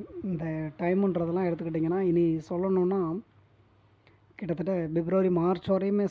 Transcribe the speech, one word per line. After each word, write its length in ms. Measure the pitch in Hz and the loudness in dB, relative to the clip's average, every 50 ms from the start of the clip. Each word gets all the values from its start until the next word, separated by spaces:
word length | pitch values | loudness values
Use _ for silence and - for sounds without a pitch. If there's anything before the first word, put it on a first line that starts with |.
| 208 - - 359 - | -12 -14 -12 -8 -6
இந்த 220 | 196 180 156 165 160 160 156 156 156 147 - | -4 -4 -4 -4 -4 -4 -4 -6 -6 -6 -2
டைம்ன்றதெல்லாம் 680 | 180 175 185 196 202 196 175 170 170 165 170 185 190 175 | 0 2 2 2 2 2 2 0 0 0 0 0 0 0
எடுத்துக்கிட்டிங்கன்னா, 500 | 165 156 160 165 160 165 160 160 175 190 190 180 | -2 -2 -4 -4 -2 -2 0 0 0 2 2 2
இனி 180 | 170 170 170 165 160 165 151 - | 4 4 4 4 2 0 -2 -4
சொல்லணும்னா 520 | 185 170 185 190 190 185 180 180 196 196 180 160 165 202 - _ _ - _ _ _ _ _ _ _ _ _ _ _ _ _ - _ _ _ _ _ - | -4 -2 0 2 2 2 2 2 2 0 -2 -2 -4 -6 -8 _ _ -20 _ _ _ _ _ _ _ _ _ _ _ _ _ -20 _ _ _ _ _ -10
கிட்டத்தட்ட 360 | 214 165 170 156 180 190 190 180 165 151 160 | -6 -6 -4 -4 -2 -2 -2 -2 -2 -2 -2
பிப்ரவரி, 380 | 170 165 165 180 190 190 185 180 170 | -2 0 2 2 2 2 4 2 2
மார்ச் 300 | 165 175 190 175 - - 196 | 2 2 0 0 0 0 0
வரையுமே 340 | 190 190 196 202 202 202 185 | 0 2 0 0 0 0 0